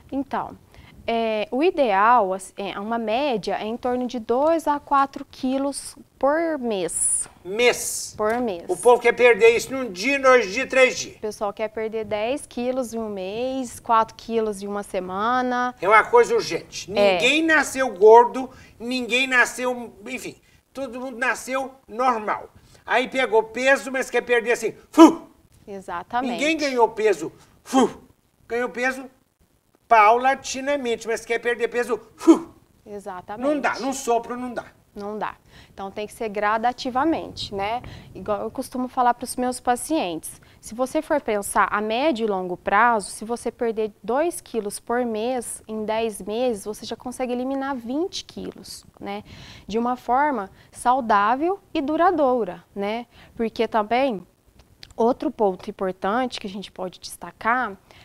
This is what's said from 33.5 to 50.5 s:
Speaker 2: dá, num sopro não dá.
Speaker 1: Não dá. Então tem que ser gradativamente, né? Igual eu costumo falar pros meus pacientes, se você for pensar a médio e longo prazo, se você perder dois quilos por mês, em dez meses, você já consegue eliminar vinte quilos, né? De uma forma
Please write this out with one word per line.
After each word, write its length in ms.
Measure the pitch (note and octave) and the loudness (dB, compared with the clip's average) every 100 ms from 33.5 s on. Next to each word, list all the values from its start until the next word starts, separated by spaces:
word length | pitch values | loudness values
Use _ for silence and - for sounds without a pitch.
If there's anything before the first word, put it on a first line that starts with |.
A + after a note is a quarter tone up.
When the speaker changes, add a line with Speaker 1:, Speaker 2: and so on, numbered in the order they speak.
| D4 | 0
Speaker 2:
dá, 140 | A3+ - | -2 -2
num 140 | B3+ | -4
sopro 440 | C4 - A#3 A#3 B3 | -4 0 -2 -2 -10
não 160 | B3+ | -8
dá. 120 | G#3 - _ _ | -10 -12 _ _
Speaker 1:
Não 260 | G#3 G3+ G#3+ | -12 -10 -8
dá. 180 | F3+ - _ - - | -10 -12 _ -20 -20
Então 160 | - G3 | -14 -12
tem 160 | G#3+ G#3+ | -10 -12
que 80 | |
ser 160 | - A3+ | -8 -8
gradativamente, 1200 | G3+ G#3 A3 A#3+ B3 C4 B3 D#4 C4 - - - | -2 0 2 0 -2 -4 0 0 0 -4 -12 -10
né? 280 | G3 G3 A#3+ - - - | -6 -4 -6 -8 -18 -18
Igual 260 | F#3 F#3+ G3+ | -14 -6 -4
eu 100 | A3 | -4
costumo 380 | - B3+ B3+ B3+ | -8 -8 -6 -6
falar 240 | C4 B3 | 0 2
pros 240 | A#3+ B3 - | 0 -4 -4
meus 240 | B3 B3+ | -4 -4
pacientes, 800 | - B3 - D#4+ F#3+ E3 - - - - | -2 -2 0 -2 -2 -6 -10 -18 -20 -20
se 160 | - | -14
você 280 | A3 C4 D#4 | -6 -4 -4
for 180 | - D4 | -2 -2
pensar 480 | - G#3 G3+ A3+ F#3+ | 0 -4 -2 2 2
a 120 | G#3+ | 2
médio 420 | G#3+ A3+ D4+ A3+ | -2 0 0 0
e 20 | A3+ | 0
longo 300 | F#3+ F3+ F3+ | -2 -4 -6
prazo, 540 | - G3 A#3+ A3+ F#3 | 0 4 4 4 -2
se 120 | - | -12
você 300 | G#3+ A#3+ A#3+ | -8 -6 -6
perder 400 | - A#3 G#3+ G#3+ - | -4 -4 -2 -4 -6
dois 380 | G3 B3+ E4+ E4 | -4 0 0 -4
quilos 400 | - A3+ G#3 - | -8 -6 -6 -8
por 240 | - A#3+ | -4 -2
mês, 580 | A#3+ G#3+ A#3 C4 A3 - - | -2 -2 -4 -4 -6 -12 -10
em 160 | A3 | -8
dez 380 | G#3+ A3 A3+ G3+ | -4 -2 -2 -6
meses, 420 | G3 A3 B3+ G#3 | -8 -2 -2 -2
você 220 | G3+ G#3+ A3 | -8 -10 -10
já 100 | A#3 | -10
consegue 340 | B3 A#3+ B3+ | -10 -6 -4
eliminar 460 | B3 B3+ C#4 C4+ C4+ | -4 -4 -4 -4 -6
vinte 480 | A3+ C#4 F#4+ - | -6 -4 -4 -8
quilos, 600 | - - F#3 - F#3 - - - | -14 -12 -12 -12 -16 -18 -20 -16
né? 240 | G3 G3+ - - - - - | -12 -12 -12 -20 -20 -20 -6
De 100 | G#3+ | -2
uma 180 | A#3+ B3 | -2 -4
forma 540 | - B3 D4 B3+ F#3+ | 0 2 2 0 -6